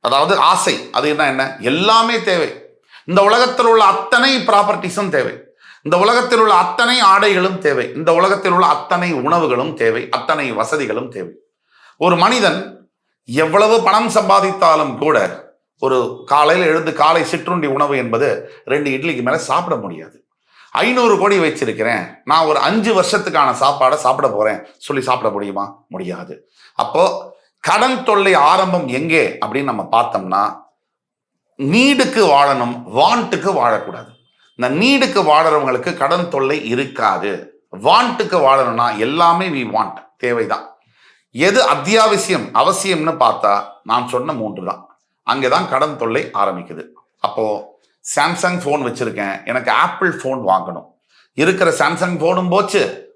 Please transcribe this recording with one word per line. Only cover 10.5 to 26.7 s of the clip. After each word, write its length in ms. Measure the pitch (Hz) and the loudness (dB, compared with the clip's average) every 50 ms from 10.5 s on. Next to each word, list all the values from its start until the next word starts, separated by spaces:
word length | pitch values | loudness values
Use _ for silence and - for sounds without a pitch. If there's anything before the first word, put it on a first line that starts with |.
வசதிகளும் 600 | 113 101 113 - 156 151 139 107 107 117 127 127 - | -4 -4 -4 -2 -2 -4 -2 -4 -4 -6 -6 -8 -12
தேவை. 180 | 101 90 85 - _ _ _ _ _ _ _ _ _ _ - _ _ | -12 -14 -14 -16 _ _ _ _ _ _ _ _ _ _ -20 _ _
ஒரு 160 | 156 175 175 | 2 2 4
மனிதன் 440 | 165 175 214 247 247 202 175 151 - - - - - _ _ _ _ _ _ _ _ _ - | 4 4 2 2 2 2 2 0 0 -8 -12 -16 -20 _ _ _ _ _ _ _ _ _ -6
எவ்வளவு 500 | 117 139 160 156 165 202 214 214 226 226 | 0 0 0 2 4 2 4 4 4 2
பணம் 300 | - 190 196 220 233 220 180 208 | 2 2 2 2 0 2 0 0
சம்பாதித்தாலும் 760 | 196 185 196 196 196 196 190 190 180 165 156 156 151 139 120 117 | 2 4 2 4 2 0 0 2 4 4 4 4 0 -2 -4 -2
கூட, 180 | 143 156 151 113 98 90 80 - - - _ _ _ _ _ _ | -2 2 2 2 0 0 -4 -10 -18 -20 _ _ _ _ _ _
ஒரு 160 | - 135 131 127 120 127 127 - - | -2 0 0 0 0 -2 -6 -12 -4
காலையில 400 | - 139 147 147 151 165 185 180 156 | 0 2 4 4 4 4 2 2 2
எழுந்து 220 | 156 160 156 160 | 0 0 -2 -4
காலை 300 | 151 - 147 156 165 170 165 | -2 0 2 2 2 2 0
சிற்றுண்டி 440 | - - 160 - - 180 175 156 143 - | -2 -4 -6 -4 -4 -4 -2 -2 -2 0
உணவு 180 | 147 147 143 139 | 0 0 0 0
என்பது 320 | 131 120 117 113 117 143 135 101 - - - - - _ | -2 -2 -2 -2 0 0 0 -2 -4 -8 -14 -20 -20 _
ரெண்டு 240 | - 131 147 147 143 | -4 -2 -2 -2 -2
இட்லிக்கு 320 | 131 135 147 170 151 120 | -4 -4 -4 -4 -4 -2
மேல 160 | 123 123 147 160 | -2 -2 -2 -2
சாப்பிட 360 | - - 131 165 180 180 156 | -2 -2 -2 -2 0 -2 -6
முடியாது. 400 | 117 98 92 85 80 80 - _ _ _ _ _ _ _ _ _ _ - _ | -6 -6 -10 -14 -14 -16 -20 _ _ _ _ _ _ _ _ _ _ -20 _
"ஐந்நூறு 440 | - - 175 233 247 247 240 226 202 170 | -4 -2 0 0 2 2 2 2 2 2
கோடி 180 | 190 202 202 190 | 2 2 2 2
வச்சிருக்கிறேன், 680 | 170 151 - - 135 117 104 110 110 117 117 101 87 - - _ _ | 2 0 -2 -2 -6 -6 -4 -4 -2 -2 -2 -4 -6 -10 -16 _ _
நான் 240 | - 147 165 165 156 | 0 2 2 2 2
ஒரு 80 | 151 143 | 0 0
அஞ்சு 320 | - 151 196 226 196 226 220 | 0 0 0 0 0 0 2
வருஷத்துக்கான 560 | 190 180 - 214 196 - 185 156 156 143 131 123 - | 2 0 0 0 -2 -2 -2 0 0 0 0 0 0
சாப்பாடை 340 | 135 139 143 143 135 131 143 151 - | 0 0 2 2 0 0 0 2 0
சாப்பிட 240 | - - - 143 127 | 0 0 2 0 -2
போறேன்" 320 | 104 101 107 110 104 - - - _ _ | 0 0 -2 -2 -2 -4 -10 -18 _ _
சொல்லி 240 | - - 143 135 | -8 -6 -6 -4
சாப்பிட 280 | 123 131 127 - - 110 98 | -2 -2 -4 -2 -2 -4 -4
முடியுமா? 280 | 101 104 101 95 98 101 101 - _ _ _ | -4 -8 -6 -6 -8 -8 -10 -12 _ _ _
முடியாது. 460 | - 92 95 87 87 87 87 85 76 - _ _ _ _ - - | -12 -10 -8 -8 -10 -10 -12 -16 -18 -20 _ _ _ _ -20 -12